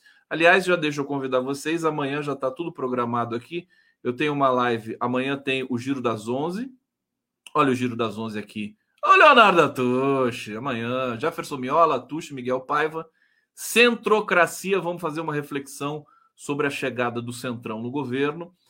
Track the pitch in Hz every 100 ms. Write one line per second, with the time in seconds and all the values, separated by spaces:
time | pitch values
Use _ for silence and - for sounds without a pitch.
0 | _ _ - 156 165 190 180 175 151 143
1 | 139 143 131 127 127 139 151 165 160 151
2 | 139 147 147 139 131 127 165 - 127 123
3 | 120 120 110 113 - 170 180 _ _ _
4 | 123 123 151 143 135 123 123 117 110 101
5 | 120 127 135 139 139 131 131 123 131 139
6 | 120 107 110 127 160 190 262 - _ _
7 | _ _ _ _ - 151 143 120 123 113
8 | 113 104 113 107 101 110 104 - _ _
9 | 294 381 311 262 208 175 143 - 123 127
10 | 135 135 123 113 - 107 139 117 117 127
11 | 131 113 151 165 156 143 127 156 165 131
12 | 127 151 - 139 123 131 131 147 156 160
13 | 160 _ _ _ _ - - 220 240 233
14 | 202 214 208 180 160 - 185 196 170 175
15 | 165 151 160 147 143 143 139 - 143 151
16 | - _ _ _ - 143 147 143 135 120
17 | 120 117 117 120 131 117 117 110 120 143
18 | 123 131 143 160 175 _ _